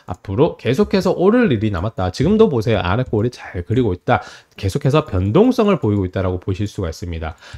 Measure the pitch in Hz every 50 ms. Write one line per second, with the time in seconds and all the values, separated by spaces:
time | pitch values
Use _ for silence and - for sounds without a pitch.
0 | - - 90 - - - 98 107 151 175 170 - - 113 135 139 208 - - 190
1 | 180 185 156 - 170 196 220 254 247 190 123 101 107 107 101 82 87 113 - -
2 | 92 92 - - 131 170 214 214 220 208 143 113 104 117 110 95 90 90 92 120
3 | 127 - - 107 104 123 - - - - - 92 87 - 110 127 123 104 90 -
4 | - - 120 - - - - - - _ - - - 98 - 139 - 139 135 156
5 | 147 - - 90 92 101 110 165 226 254 240 - 220 202 196 - - 107 104 101
6 | 92 90 - 98 90 92 92 90 - - 92 82 107 98 - - 95 80 80 -
7 | 90 85 85 82 82 80 - _ - - -